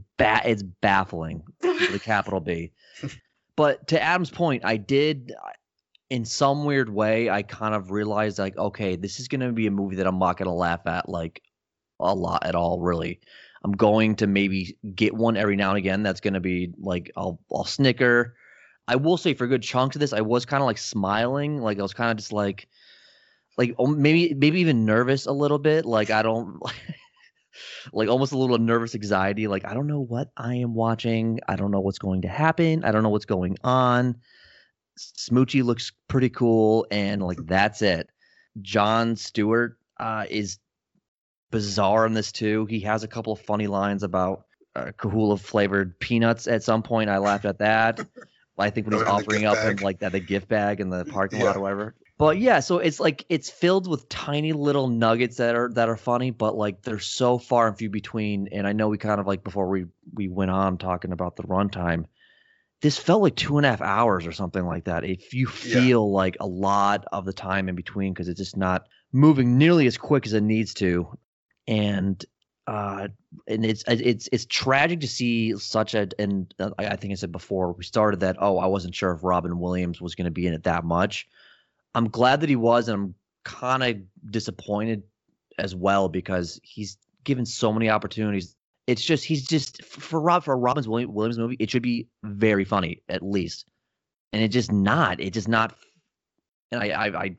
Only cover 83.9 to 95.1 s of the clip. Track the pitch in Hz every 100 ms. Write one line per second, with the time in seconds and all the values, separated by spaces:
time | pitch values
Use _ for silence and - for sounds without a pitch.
83.9 | 104 95 _ 107 107 107 - - 104 113
84.9 | 107 - _ _ _ _ - 95 90 92
85.9 | 98 92 90 90 92 87 - _ - 101
86.9 | - _ _ - 127 120 - 113 110 110
87.9 | 107 104 110 107 98 87 _ _ _ -
88.9 | 117 - 151 - 151 131 156 - - -
89.9 | - - 160 160 175 156 127 123 147 113
90.9 | 113 123 104 110 117 117 117 110 127 120
91.9 | 117 117 _ 107 101 110 101 98 101 85
92.9 | 85 - 90 92 101 85 - - _ _
93.9 | _ _ _ - 107 110 120 107 104 98
94.9 | 143 120